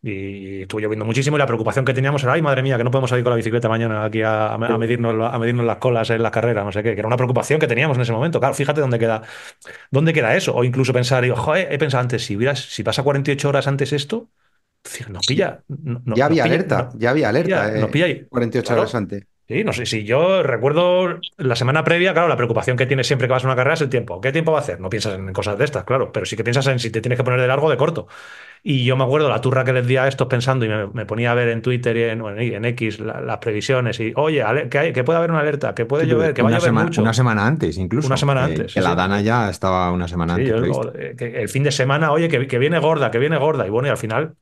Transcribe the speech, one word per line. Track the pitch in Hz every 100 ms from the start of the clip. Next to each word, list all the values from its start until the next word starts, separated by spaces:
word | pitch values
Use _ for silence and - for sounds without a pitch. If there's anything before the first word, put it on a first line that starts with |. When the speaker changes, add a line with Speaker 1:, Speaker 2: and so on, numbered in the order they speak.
Speaker 1:
Y | 123 98 98 101 95 98
estuvo | 95 110
lloviendo | 107 107 107
muchísimo | 117 135 147
y |
la | 135
preocupación | 117 110 107
que | 131
teníamos | 127 135 143
era, | 131
"Ay, | 151
madre | 151 135
mía, | 131 127
que |
no | 120
podemos | 131 127
salir | 123
con | 123
la | 120
bicicleta | 110 117 117
mañana | 113 117 107
aquí | 107 110
a, | 110 107 107
a, |
a | 110 117
Speaker 2:
Sí. | 113
Speaker 1:
medirnos | 117 120 117 110
la, | 113
a | 123
medirnos | 113 120 117
las | 104
colas | 127 117 113
en | 113
las | 113
carreras", | 110 113 110
no | 101
sé | 98
qué, | 107
que | 101
era | 107
una | 120
preocupación | 123 123 110 151
que | 147
teníamos | 117 156 127
en |
ese | 123
momento. | 110 151 143
Claro, | 131
fíjate | 127 143 147
dónde | 139 120
queda, | 113 110 110 - - - - - -
dónde | 135 160
queda | 160 117 156
eso. | 180
O | 113
incluso | 127 123 131
pensar, | 127 123 127
digo, | 123 117
"Joder, | 117 160 180
he | 147
pensado | 147 135
antes, | 123 120
si | - 101
hubieras, | 123 143
si | - -
pasa | - 110
cuarenta | 139 139 143
y |
ocho | 143 143
horas | 139 135
antes | 139 143
esto, | 147 143 220 233 _ _ _ _ _
fi-, | - - 120
nos | 92
Speaker 3:
Sí. | -
Speaker 1:
pilla, | 139 190 - _
no, | 139 143 120
no, | 123 113
Speaker 3:
Ya | 143
Speaker 1:
nos | 165
Speaker 3:
había |
Speaker 1:
pilla, | 120 156
Speaker 3:
alerta, | 185 110 -
Speaker 1:
no, |
Speaker 3:
ya | 113 117
había | 143 127
Speaker 1:
nos |
Speaker 3:
alerta, | 120
Speaker 1:
pilla, | 175 185 107 107
Speaker 3:
eh, |
Speaker 1:
nos | 107
pilla | 143 170
ahí". | 131 -
Speaker 3:
cuarenta | 127 117 123
y |
ocho | 110
Speaker 1:
Claro. |
Speaker 3:
horas | 120 202
antes. | 120 95 101 - _ _
Speaker 1:
Sí, | 123
no | 214
sé, | 107 123
si | 110
yo | 104 123 175 190
recuerdo | 135 117 123 151 180 180 185 170 - _
la | 135 123
semana | 120 147
previa, | 156 170 180
claro, | 160 170
la | 127
preocupación | 120 110 117 123
que | 131
tienes | 135 127
siempre | 139 123
que |
vas | 127
a | 127
una | 127
carrera | 127
es | 160
el | 143
tiempo. | 120 - 90
¿Qué | 117
tiempo | 143 160
va | 156
a |
hacer? | - 85
No | 95
piensas | 107 107 95
en | 95
cosas | 95 104 101
de | 139
estas, | -
claro, | - 131 117
pero | - 92
sí | 107
que |
piensas | 110 123 135
en | 127
si | 117
te | 113
tienes | 117 120
que |
poner | 123 127
de | 127
largo | 135 156
o |
de | 131
corto. | 151 165 - - - - - -
Y | - 139
yo | 123 131
me |
acuerdo | 131 143 151
la | 110
turra | 131 127
que | 127
les | 127 123
di | 131
a | 135
estos | 131 127
pensando | 123 120 131 113
y |
me, | 107 101
me | 110 101
ponía | 107 120
a |
ver | 120 120
en | 117
Twitter | 113 123 123 113
y |
en, | 117 113 110
en, | 101
en | 117 101 117
X | 120 113 104
la, | 110 107
las | 127 107
previsiones | - 107 104 131 120 110
y, | 113 113
"Oye, | 151 151
ale-, | 107 131 139
que | 139
hay, | 165
que | 127
puede | 123 165
haber | 170
una | 165
alerta, | 151 143 127
que | 101 117
puede | 139 131
Speaker 4:
Sí, |
pero | 120
Speaker 1:
llover, | 156
que | 139
va | 120
a |
Speaker 4:
una | 117
Speaker 1:
llover | 117
Speaker 4:
sema-, |
Speaker 1:
mucho". | 113 110 -
Speaker 4:
una | 107
semana | 113 123 107 104
antes, | 160 85 85
incluso, | 92 110 135
Speaker 1:
Una | 135
semana | 143 139
Speaker 4:
que, |
Speaker 1:
antes, | 135 160 -
Speaker 4:
que | -
Speaker 1:
sí, |
Speaker 4:
la | 92 87
Speaker 1:
sí. |
Speaker 4:
Dana | 92 101
ya | 104 120 107
estaba | 90 95 92 90
una | 90 87
semana | 87 82
Speaker 1:
Sí, |
Speaker 4:
antes | 85 131 113
Speaker 1:
yo, |
Speaker 4:
prevista. | 123 65 113
Speaker 1:
o, |
eh, | - 139 127
que | 123 127
el | 110
fin | 131
de | 143
semana, | 139 131 143 160
"Oye, | 147 170
que, | 143 -
que | 120
viene | 139 165
gorda, | 147 160 127
que | 113
viene | 143 160
gorda". | 143 143 98
Y |
bueno, | 110 135
y |
al | 107
final | 110 110 160 -